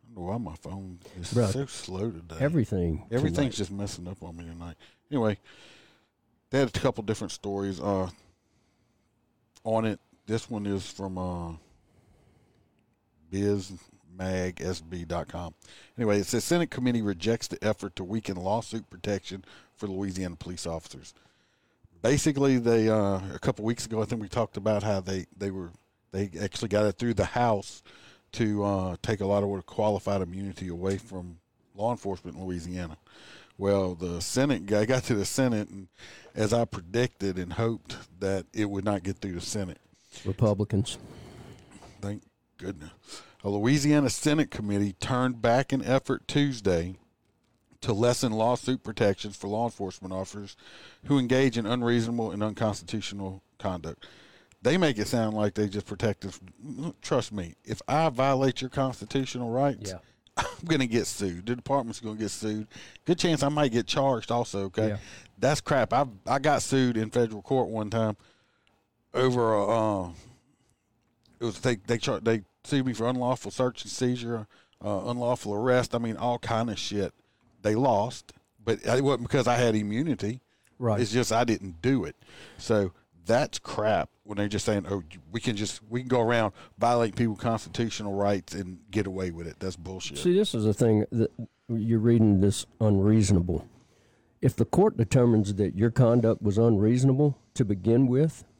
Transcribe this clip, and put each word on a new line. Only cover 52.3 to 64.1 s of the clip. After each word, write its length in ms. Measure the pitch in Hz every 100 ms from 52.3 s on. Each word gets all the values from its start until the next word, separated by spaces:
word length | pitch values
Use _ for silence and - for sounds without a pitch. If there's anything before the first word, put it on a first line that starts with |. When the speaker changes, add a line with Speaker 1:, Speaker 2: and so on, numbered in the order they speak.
Speaker 1:
and 100 | 95
unconstitutional 1040 | 107 101 110 101 85 110 - 101 95 95 _ _
conduct. 480 | 101 90 78 - - - - - _ _
They 140 | 120 175
make 180 | 165 110
it 100 | 104
sound 280 | 123 110 107
like 160 | 104
they 140 | 101 104
just 160 | 104 -
protect 400 | 101 113 101 98
us. 140 | - 92 - 151 131 135 -
Trust 280 | - 139 -
me, 220 | 104 85 -
if 160 | - 107 -
I 220 | 147 160
violate 520 | 123 135 135 135 -
your 100 | 131
constitutional 800 | 135 131 123 - 139 127 123 120
rights, 400 | 120 143 110 101
Speaker 2:
Yeah. 80 | 90 _ _
Speaker 1:
<laughs> 200 | _ -
I'm 280 | - - 165
gonna 220 | 156 127
get 180 | 113 95
sued. 400 | - 101 87 101
The 100 | 123
department's 440 | - 139 117 107
gonna 180 | 110 107
get 120 | 107
sued. 360 | - 110 107 107 - - - -
Good 140 | 180
chance 240 | 175 156
I 60 | 143
might 220 | 151 147
get 140 | 117 110
charged 460 | - 135